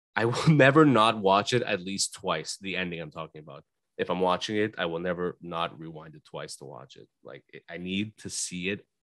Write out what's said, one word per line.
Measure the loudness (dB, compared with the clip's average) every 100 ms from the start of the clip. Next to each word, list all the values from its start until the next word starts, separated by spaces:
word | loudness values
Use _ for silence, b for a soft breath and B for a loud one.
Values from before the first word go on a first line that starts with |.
| _ -2
I |
will | -2 2 4
<laughs> |
never | 8 8 8
not | 8 8 4 2
watch | 2 2 2
it | -2
at | 0 -4
least | -4 -6 -6
twice, | -6 -4 -4 -6 -10
the | -8 -6
ending | -6 -8
I'm | -10
talking | -12 -12 -14
about. | -18 -20 -20 _ _ -8
If | -4
I'm | 0
watching | 2 0 -2 -2
it, | -2 -4
I | -6
will | -4
never | -4 -4 -6 -8
not | -10 -6 -6 -8
rewind | -16 -16 -18
it | -20
twice | _ -14 -14 -14
to |
watch | -16 -18 -20 -20
it. | -20 _
Like, | -20 -20 _
it, | -20 -16
I | -12
need | -6 -4 -6 -10
to | -12
see | -8 -8 -6 -6
it | -8 -10 _